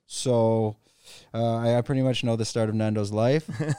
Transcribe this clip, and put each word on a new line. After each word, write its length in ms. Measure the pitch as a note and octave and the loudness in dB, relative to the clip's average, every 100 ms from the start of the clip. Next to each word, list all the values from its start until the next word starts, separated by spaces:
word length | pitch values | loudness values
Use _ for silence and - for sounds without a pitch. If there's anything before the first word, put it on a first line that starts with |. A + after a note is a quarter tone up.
| _ | _
so, 720 | - C3 A#2 A2+ A2 A2 G#2+ _ _ - - - | -6 0 2 4 2 0 -4 _ _ -20 -20 -12
uh, 220 | A2+ A#2 A2+ | -4 -2 0
I, 220 | A#2 A#2+ | 2 2
I 40 | |
pretty 220 | A#2 C3+ | 2 0
much 200 | C3 B2 | 0 0
know 120 | A#2+ A2+ | -2 -2
the 100 | A2 | -2
start 240 | A#2 A2 | -2 -2
of 60 | A2 | 0
Nando's 360 | A2 G#2+ G2+ | 0 0 0
life. 380 | G#2 A#2 D3+ D#3 D3+ D#3 | 0 2 2 -2 -6 -4